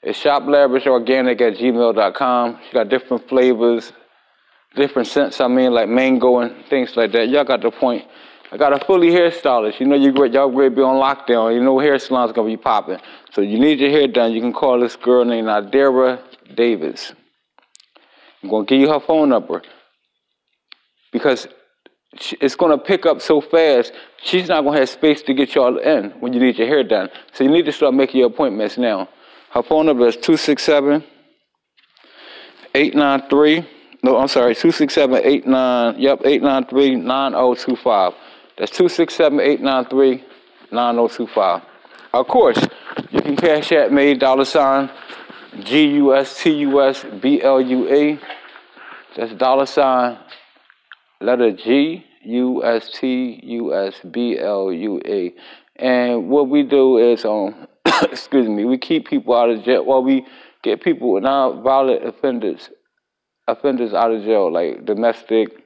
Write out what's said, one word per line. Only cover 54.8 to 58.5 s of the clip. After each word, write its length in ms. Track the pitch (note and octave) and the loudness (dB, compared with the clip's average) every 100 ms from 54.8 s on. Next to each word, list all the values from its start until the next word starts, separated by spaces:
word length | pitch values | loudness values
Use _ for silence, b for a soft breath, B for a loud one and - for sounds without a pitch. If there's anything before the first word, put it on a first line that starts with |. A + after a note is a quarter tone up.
| G#2 F#2 - | -8 -8 -6
A. 280 | G2+ F2 - B B B - | -6 -6 -12 B B B -8
And 540 | B2+ B2 B2 A#2+ F2 | -2 -2 -2 -4 -2
what 180 | C#3 C3+ | -2 0
we 160 | D3 | 0
do 340 | C#3 C#3 C3 B2 | 0 2 4 4
is, 280 | A#2+ A2+ A2 | 2 0 -2
um, 420 | G#2+ G2 G#2+ - _ - | -4 -6 -10 -20 _ -2
<coughs> 160 | - | 0
excuse 440 | - - - C#3 | -2 -6 -4 -2
me, 160 | A2+ | 0